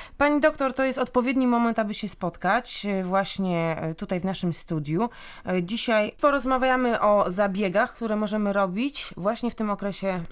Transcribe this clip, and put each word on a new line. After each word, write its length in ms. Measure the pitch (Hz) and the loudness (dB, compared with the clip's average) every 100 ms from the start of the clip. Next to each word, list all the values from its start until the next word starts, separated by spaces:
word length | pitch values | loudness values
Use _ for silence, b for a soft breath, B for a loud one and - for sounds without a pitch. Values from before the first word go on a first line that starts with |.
| B - | B 0
Pani 220 | 285 294 | 2 4
doktor, 340 | 311 302 269 | 4 2 -2
to 100 | 247 | 0
jest 140 | 269 254 | -2 0
odpowiedni 480 | 247 247 247 262 247 | 0 2 2 2 2
moment, 320 | 233 233 226 | 4 2 0
aby 160 | 208 | -2
się 140 | 214 208 | -2 -6
spotkać, 760 | - 175 - 180 226 247 - 208 | -4 -6 -2 0 0 -2 -6 -4
e, 180 | 190 | -2
właśnie, 720 | 180 190 196 - 185 170 165 160 | 0 0 0 -2 0 0 0 -2
e, 140 | 160 | -4
tutaj 260 | 160 202 180 | -6 -4 -4
w 40 | |
naszym 280 | 185 165 180 | -2 -2 -2
studiu. 560 | 160 - 160 143 160 233 B B B - | -4 -4 -4 -2 0 -2 B B B -4
E, 160 | 185 | -2
dzisiaj 500 | 175 226 - 220 214 - | -2 -4 2 2 2 2
porozmawiamy 800 | 294 277 247 262 262 254 247 220 | 2 2 2 2 4 4 2 2
o 300 | 208 208 180 | 4 4 4
zabiegach, 640 | 180 202 190 202 190 247 | 2 0 2 0 2 0
które 220 | - 226 214 | -2 -4 -2
możemy 360 | 214 214 208 | 0 0 0
robić 640 | 202 196 185 277 - - - | 2 0 0 -4 -4 -10 -4
właśnie 340 | 185 226 240 | -2 0 -4
w 40 | |
tym 160 | - 214 | -2 -2
okresie, 500 | 202 202 - 196 180 170 | -2 -4 -4 -4 -4 -6